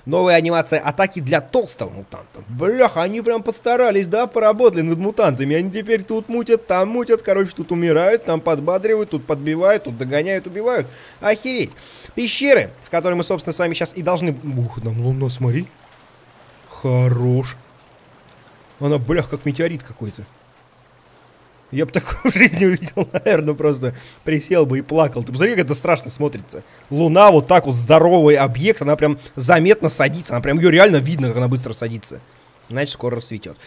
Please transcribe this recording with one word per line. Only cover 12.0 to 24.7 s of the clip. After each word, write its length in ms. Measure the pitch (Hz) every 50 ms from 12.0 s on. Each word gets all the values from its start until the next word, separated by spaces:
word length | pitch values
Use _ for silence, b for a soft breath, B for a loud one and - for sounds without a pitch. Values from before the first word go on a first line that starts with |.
| B B B
Пещеры, 560 | - 247 220 - - 277 285 269 196 113 90 - - -
в 80 | -
которые 260 | - 170 160 180 180 175
мы, 60 | 165
собственно, 300 | - 196 165 - 175 156
с 40 | -
вами 160 | 175 170 170
сейчас 220 | - 175 - -
и 80 | 185 160
должны. 340 | 180 180 165 180 170 143 127 - 147 131 127
Ух, 220 | 120 110 - 117
там 220 | 110 113 110 117 120
луна, 260 | 127 131 135 135 123
смотри. 360 | 123 - 131 120 120 156 185 - _ _ _ _ _ _ _ _ _ _ _ _ _ _ - _ - _ _ -
Хорош. 880 | - - - 135 127 127 127 127 123 120 123 127 127 131 131 - - - - _ _ _ _ _ _ _ _ _ _ _ _ _ _ _ _ _ _ _ _ _ _ -
Она, 200 | 143 143 151 139
блях, 280 | 120 139 160 175 131 -
как 180 | 151 143 -
метеорит 360 | 147 135 127 165 165 170 135
какой-то. 420 | - - 113 - 117 104 92 - 104 - _ _ _ _ _ _ _ _ _ _ _ _ _ _ _ _ _ _ _ _ _ _ _ _ _ _ _ -
Я 140 | 135 135 160
бы 60 | -
такое 280 | - 190 - - - -
<laughs> 40 | - 226
в 40 | -
жизни 300 | 185 254 - - 165 196
увидел, 420 | 185 185 - - - - 208 190 - -
наверное, 400 | 190 - 214 202 156 151 151 147
просто 420 | 147 151 151 143 127 131 123 123 B B B B B B
присел 420 | 160 156 151 151 - 185 170 151
бы 140 | 127